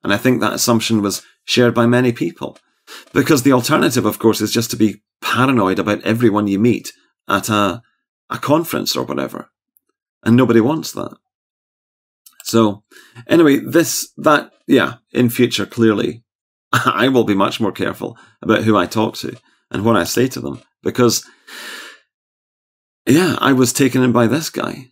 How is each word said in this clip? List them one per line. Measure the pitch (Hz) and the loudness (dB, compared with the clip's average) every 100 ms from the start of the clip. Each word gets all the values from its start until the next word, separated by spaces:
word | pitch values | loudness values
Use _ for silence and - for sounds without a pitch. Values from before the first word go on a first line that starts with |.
And | - | -2
I | - | 0
think | - 120 | 0 0
that | 107 | -2
assumption | - - 113 - 113 | -2 0 0 0 0
was | 101 92 _ _ | -2 -6 _ _
shared | - - 120 | -4 2 2
by | 113 117 | 4 2
many | 120 127 | 2 0
people. | 117 170 - - - _ _ _ - - | -2 -6 -6 -14 -16 _ _ _ -20 -4
Because | - 131 151 | -2 2 2
the | 131 | 4
alternative, | 131 113 151 170 123 104 | 2 2 0 2 0 -2
of | - | 2
course, | 113 104 | 0 2
is | 107 | -2
just | 117 117 | -2 -4
to | 117 | -2
be | 110 95 _ _ | -2 -2 _ _
paranoid | - - 131 127 95 95 | -6 0 0 2 0 0
about | 95 104 | -2 -2
everyone | - 113 120 104 104 | -2 2 2 2 0
you | 98 | 2
meet | 120 107 - _ _ _ - | 2 0 -4 _ _ _ -4
at | 98 95 | -4 0
a, | 107 101 90 _ _ _ _ _ | 0 0 -4 _ _ _ _ _
a | - | -10
conference | - 151 170 - 50 - | -2 -2 -2 -6 -6 -6
or | 64 | -6
whatever. | 69 65 - - _ _ _ _ _ _ _ | -6 -8 -10 -18 _ _ _ _ _ _ _
And | 110 117 | 2 4
nobody | 123 113 | 6 4
wants | 113 160 - | 2 -2 -6
that. | - - - _ _ _ _ _ _ _ _ _ _ - _ | -10 -12 -14 _ _ _ _ _ _ _ _ _ _ -20 _
So, | - 117 110 101 _ - _ - - | -2 2 2 -2 _ -20 _ -20 0
anyway, | 165 156 139 | 4 4 2
this, | - 147 165 - - - | 2 0 0 -4 -8 -4
that, | 139 147 - _ - | 0 0 -2 _ 0
yeah, | 135 73 - _ | 2 2 -6 _
in | - 123 | 0 0
future, | 113 117 - 98 | 2 0 0 -6
clearly, | - 113 104 - - _ _ _ | 2 2 2 -4 -8 _ _ _
<laughs> | _ _ | _ _
I | 123 135 - 127 | -2 -2 0 0
will | 131 | 2
be | 107 98 | 2 0
much | 95 - | 0 -2
more | 107 | -6
careful | - 92 - - - _ _ | -4 -6 -6 -12 -12 _ _
about | - 107 | 0 0
who | 107 107 | 2 2
I | 85 | 0
talk | 110 107 - | -2 -4 -4
to | - 117 _ _ _ | -12 -14 _ _ _
and | - 107 | -2 0
what | 113 | 0
I | |
say | 202 - 127 | 0 -2 -2
to | - | -4
them. | 67 - _ _ | -10 -12 _ _
Because, | - - 120 - - _ _ - - - - - _ _ _ _ _ _ _ _ _ _ - | -6 2 2 0 -8 _ _ -20 -18 -18 -20 -20 _ _ _ _ _ _ _ _ _ _ 0
yeah, | 147 180 - | 2 2 0
I | - | 0
was | 131 123 | 2 0
taken | - 135 131 | 2 0 2
in | 127 | 2
by | 123 113 | 2 2
this | 139 156 | 0 -6
guy. | - - - 131 | -8 -8 -10 -18